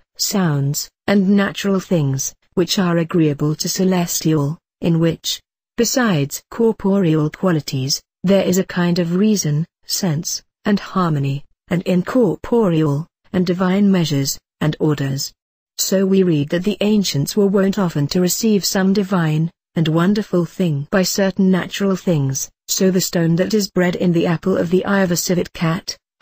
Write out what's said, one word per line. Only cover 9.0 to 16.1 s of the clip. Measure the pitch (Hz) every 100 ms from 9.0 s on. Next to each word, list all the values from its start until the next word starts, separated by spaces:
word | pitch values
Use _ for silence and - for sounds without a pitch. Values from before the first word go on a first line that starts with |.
| 170 180
reason, | 214 208 151 147 170 _ -
sense, | - 185 147 - - - _
and | - 202
harmony, | - 190 175 147 139 139 - _ _
and | 180
incorporeal, | 190 180 - 262 208 - - 240 208 160 156 139 165 _ _
and | 185 180
divine | 180 185 190 202
measures, | 190 156 143 139 - _ _
and | 151 -
orders. | 156 143 139 135 - - _ _ _ -
So | - 190
we | 196